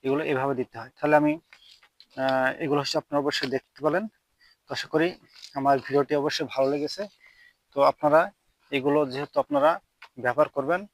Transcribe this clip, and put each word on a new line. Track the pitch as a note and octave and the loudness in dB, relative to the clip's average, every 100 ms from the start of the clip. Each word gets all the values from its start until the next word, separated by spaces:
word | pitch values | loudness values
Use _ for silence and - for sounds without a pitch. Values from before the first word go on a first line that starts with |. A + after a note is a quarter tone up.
এগুলো | C3 C#3+ | -2 -2
এভাবে | D#3 C3+ C#3 B2+ | 0 -2 -2 -4
দিতে | B2 A#2 | -6 -10
হয়। | A2 _ | -18 _
তাহলে | D3+ D3+ | 2 4
আমি, | D3+ D#3+ _ - _ - _ _ _ - | 4 -2 _ -20 _ -20 _ _ _ -4
আহ, | C3+ C3 C3 C3+ | -2 0 0 -2
এগুলো | D#3+ D3 | -2 -2
হচ্ছে | C3+ D#3 | -2 -6
আপনারা | - C#3+ | -2 -2
অবশ্যই | C#3+ - C3+ B2+ | -2 -4 -4 -6
দেখতে | _ - | _ -6
পেলেন। | D3 E3+ G#3+ _ _ _ _ _ | -2 -2 -4 _ _ _ _ _
তো | _ C3+ | _ -10
আশা | - | -2
করি | D#3 E3+ - _ - - | 0 0 -4 _ -20 -14
আমার | - C3+ C#3 | -2 0 0
ভিডিওটি | - C#3 C3+ D3 | 2 0 0 0
অবশ্যই | D3 - C3+ | -2 -4 -6
ভালো | C3 C3+ | -2 0
লেগেছে। | C#3+ D3 - G3+ _ _ _ - _ _ - | 0 -4 -8 -12 _ _ _ -20 _ _ 2
তো | |
আপনারা | C#3+ - D3+ D#3 F#3+ _ _ _ _ | 2 2 4 4 2 _ _ _ _
এগুলো | C#3 C3+ D3 C#3+ | -2 2 2 0
যেহেতু | C3 C#3+ D3 | -4 -4 -2
আপনারা | C3 C#3+ D3 F#3 _ _ - - | 0 2 2 2 _ _ -20 -6
ব্যবহার | A#2+ B2+ D3+ | -4 0 0
করবেন | - C3+ F3 G3+ | -2 -4 -4 -6